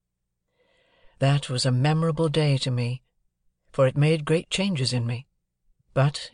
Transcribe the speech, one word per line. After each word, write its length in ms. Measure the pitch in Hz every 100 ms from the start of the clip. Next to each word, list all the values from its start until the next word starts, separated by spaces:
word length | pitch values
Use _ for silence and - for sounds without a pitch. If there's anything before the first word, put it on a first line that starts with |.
| _ _ _ _ _ _ _ _ _ _ - -
That 300 | 135 143 -
was 160 | 123 131
a 60 |
memorable 580 | 127 147 156 165 156 165
day 280 | 156 147 135
to 120 | -
me, 320 | 123 120 127 _ _ _ _ _ _ _
for 140 | - 131
it 120 | 143
made 280 | 151 165 147
great 240 | 160 -
changes 440 | - 196 160 123
in 120 | 123 117
me, 220 | 120 - _ _ _ _ _ _
but 360 | - 143 - -